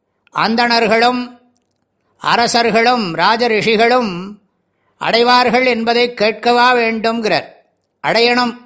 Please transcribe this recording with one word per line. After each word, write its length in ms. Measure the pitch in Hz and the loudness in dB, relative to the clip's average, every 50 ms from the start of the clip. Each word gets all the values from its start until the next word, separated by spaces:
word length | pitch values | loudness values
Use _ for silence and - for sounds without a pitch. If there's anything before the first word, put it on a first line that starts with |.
| _ _ _ _ _ _ - | _ _ _ _ _ _ -4
அந்தணர்களும் 1040 | 147 160 208 226 233 240 240 233 233 233 196 220 226 233 247 247 247 247 240 - - _ _ _ _ _ _ _ _ _ _ _ _ _ _ _ | -2 -2 0 0 0 0 0 2 0 2 2 2 2 2 2 0 -2 -6 -10 -14 -20 _ _ _ _ _ _ _ _ _ _ _ _ _ _ _
அரசர்களும் 1000 | _ - 147 170 220 240 220 - 233 233 233 190 226 226 240 254 240 214 175 160 | _ -4 -2 0 0 0 0 0 0 0 0 0 2 2 2 0 0 -2 -4 -2
ராஜரிஷிகளும் 1200 | 156 170 202 226 226 240 240 220 208 - 214 226 208 233 233 247 254 240 202 175 175 185 202 208 - _ _ _ _ _ _ _ _ _ _ _ - | 0 0 0 0 0 0 0 0 0 0 0 0 2 2 2 2 0 0 -2 -6 -8 -10 -12 -16 -18 _ _ _ _ _ _ _ _ _ _ _ -8
அடைவார்கள் 680 | - 165 202 233 240 240 247 247 247 247 208 254 254 | -4 -2 0 2 2 4 4 4 2 2 2 0 0
என்பதை 440 | 254 233 226 226 233 233 240 247 240 | 0 -2 -2 -2 -2 0 0 0 -2
கேட்கவா 680 | 240 - 202 220 220 220 - 240 240 240 240 247 254 | -2 -2 -2 -2 -2 -2 0 0 2 2 2 2 2
வேண்டும்ங்கிறார். 720 | 240 233 226 226 220 202 226 226 233 220 214 170 139 - - - _ _ _ _ _ _ _ _ _ - | 2 0 -2 -2 -4 -4 -4 -4 -4 -2 -2 -2 -2 -4 -8 -14 _ _ _ _ _ _ _ _ _ -4
அடையணும் 500 | 143 180 226 233 240 240 247 247 240 - - - | -2 0 2 2 2 2 0 -2 -2 -6 -10 -10